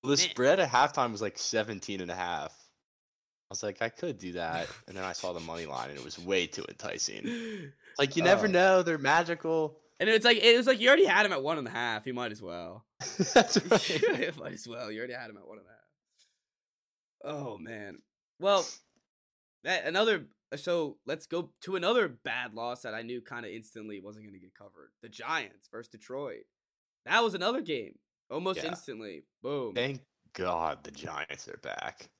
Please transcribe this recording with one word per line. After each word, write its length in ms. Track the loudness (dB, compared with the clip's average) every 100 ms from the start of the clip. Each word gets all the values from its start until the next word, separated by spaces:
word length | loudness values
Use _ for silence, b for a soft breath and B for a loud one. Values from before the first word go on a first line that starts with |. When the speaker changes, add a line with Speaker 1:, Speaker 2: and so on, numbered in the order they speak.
Speaker 1:
Well, 120 | 4 4
the 60 |
Speaker 2:
Man. 80 | 4
Speaker 1:
spread 280 | 4 4 6
at 100 | 4
halftime 420 | 4 4 4 0
was, 80 | 0
like, 160 | -6 -4
seventeen 640 | -4 -2 -2 -6 -6 -6
and 100 | -6
a 40 | -4
half. 360 | -4 -4 -8
I 1000 | -14 _ _ _ _ _ _ _ _ _
was 120 | -8
like, 180 | -6 -4
"I 60 | -6
could 280 | -4 -6 -6
do 160 | -8
that." 340 | -6 -4 -4 -6 -10 -14
And 80 | -8
then 60 | -8
I 80 |
saw 180 | -6 -6
the 80 | -6
money 260 | -8 -8 -6
line, 240 | -6 -8
and 60 | -10
it 60 |
was 160 | -12 -12
way 280 | 0 0 0
too 180 | -6 -12
enticing. 1040 | -10 -10 -6 -6 -6 -8 -8 -8 -10 -14 _
Speaker 2:
<laughs> 60 | -18 -2
Speaker 1:
Like, 160 | 0 2
you 80 |
never 240 | 6 6 6
Speaker 2:
Oh. 40 |
Speaker 1:
know. 300 | 6 6 6
They're 140 | 4 0
magical. 800 | 4 4 2 -4 0 0 0 -6 _ _
Speaker 2:
And 100 | 2
it's 140 | 4
like, 140 | 6 8
it 140 | 8 8
was 100 | 6
like, 140 | 4
you 80 | 8
already 180 | 8 8
had 200 | 6 4
him 80 |
at 100 | 2
one 140 | 0 -2
and 100 | -2
a 40 |
half. 360 | -2 -2 -2 -4
You 60 |
might 180 | -4 -6
as 100 | -6
well. 440 | -10 -10 -10 -14 _ _
Speaker 1:
<laughs> 320 | -12 -2 6
That's 240 | 6 6 2 4
Speaker 2:
<laughs> 40 |
Speaker 1:
right. 200 | 2 4 0
Speaker 2:
You 300 | 2 2 -2 -6
might 140 | -12
as 120 | -12 -12
well. 240 | -10 -8
You 100 | -8
already 140 | -8
had 160 | -10 -12
him 60 | -16
at 80 | -20
one 120 | -20
and 80 | -20
a 1600 | -20 _ _ _ _ _ _ _ _ _ _ _ _ _ _ -10
half. 60 | -8
Oh, 220 | -8 -10
man. 420 | -12 -12 -12 -16 _ _ _ _
Well, 260 | 2 2 0 -10 _ _ _ _ _ _ _ _ -2
that, 200 | 0 0
another, 420 | 2 4 2 -2 _ _ -8
so 420 | -2 -2 -2 -6 -8
let's 220 | -8 -4
go 240 | -6 -6 _
to 120 | -6 -2
another 320 | 2 2 0
bad 460 | -4 -8 -6 -6
loss 280 | -8 -8 -8
that 100 | -8 -8
I 60 |
knew 180 | -8 -10
kinda 320 | -10 -12 -10
instantly 460 | -12 -14 -16 -12 -12
wasn't 260 | -14 -18 -20
gonna 140 | -20
get 160 | -20 _
covered. 360 | -20 -20 -20 _
The 60 | -20
Giants 580 | -14 -6 -6 -6 _ _
versus 180 | -16 -16
Detroit. 540 | -20 -12 -10 -10 -12 -18 _ _ _ _ _ 0
That 180 | 2
was 100 | 2
another 280 | 0 -2 -2
game. 380 | -2 -6 -6 -16 _ _ _
Almost 280 | -6 -4 -4
Speaker 1:
Yeah. 60 |
Speaker 2:
instantly. 640 | -6 -8 -12 -12 -12 -14 -18 _
Boom. 340 | -6 -6 -4 -2
Speaker 1:
Thank 300 | -2 -4 _ _ _
God 500 | -6 -2 0 -2 -4
the 80 | -10
Giants 560 | -14 -10 -8 -10 -12 -14
are 100 | -14
back. 520 | -12 -10 -10 -12 -20